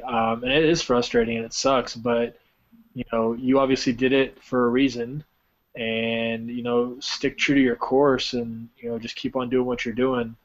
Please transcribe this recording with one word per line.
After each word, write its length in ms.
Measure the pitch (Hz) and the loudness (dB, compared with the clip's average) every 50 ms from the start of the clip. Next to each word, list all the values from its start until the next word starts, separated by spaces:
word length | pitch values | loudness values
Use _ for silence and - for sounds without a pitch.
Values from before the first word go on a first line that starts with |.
| - | -8
um, 380 | - 120 113 113 113 113 117 123 | -4 -2 0 0 0 0 -2 -2
and 80 | 127 | 0
it 120 | 135 156 165 | 2 4 4
is 180 | 156 170 160 | 4 4 2
frustrating 560 | - - 123 123 120 - - 120 113 113 117 113 | 2 2 2 2 2 2 2 2 2 2 -2 -4
and 80 | 113 | -6
it 80 | 117 - | -6 -8
sucks, 420 | - - 135 135 127 123 - - | -2 0 2 2 2 0 -2 -10
but, 420 | 120 113 123 117 117 120 117 - _ _ _ _ _ _ _ - - _ _ _ | -6 -2 0 0 2 0 -2 -4 _ _ _ _ _ _ _ -20 -20 _ _ _
you 100 | 127 123 - | -12 -8 -4
know, 200 | 117 113 113 113 | -2 0 0 0
you 260 | 117 120 131 127 131 135 | -2 -2 0 2 4 4
obviously 340 | 135 131 135 127 - 135 | 4 4 2 0 0 -2
did 200 | 120 117 131 127 | 0 0 2 2
it 280 | 135 139 135 131 - - | 4 2 2 0 -4 -14
for 260 | - - 131 123 120 | -10 -4 0 2 2
a 20 | 120 | 2
reason, 560 | 120 127 139 135 120 120 117 120 135 151 - _ _ _ _ _ _ _ _ _ _ | 4 2 2 2 0 -4 -8 -8 -8 -12 -12 _ _ _ _ _ _ _ _ _ _
and, 720 | 127 113 113 113 113 117 117 113 113 113 113 113 113 113 117 | -8 -6 -4 -2 -2 -2 -2 -2 -2 -2 -4 -4 -6 -8 -8
you 140 | 120 123 | -8 -6
know, 340 | 117 120 120 120 123 123 123 131 | -4 0 2 2 0 0 -4 -8
stick 360 | - - - - - 135 - | -8 -8 -6 -4 -4 -4 -2
true 180 | - - - 143 | -2 0 2 4
to 60 | 139 | 4
your 140 | 135 123 117 | 4 4 2
course 600 | - - - 127 135 147 139 131 123 - - - | 0 -2 0 2 4 4 4 4 2 0 -4 -4
and, 340 | 120 117 117 113 113 117 117 _ | -4 -4 -6 -8 -10 -12 -14 _
you 120 | _ - 117 | _ -8 -8
know, 100 | 117 113 | -6 -6
just 180 | 113 117 - | -8 -10 -10
keep 180 | - - 127 - | -8 -8 -4 -4
on 160 | 127 127 120 | -4 -2 0
doing 160 | 127 127 123 | 0 0 2
what 180 | 127 123 - - | 0 -2 -4 -4
you're 100 | 120 107 | -4 -2
doing. 420 | 120 127 131 127 123 120 113 117 - | 0 0 0 0 0 -2 -4 -8 -14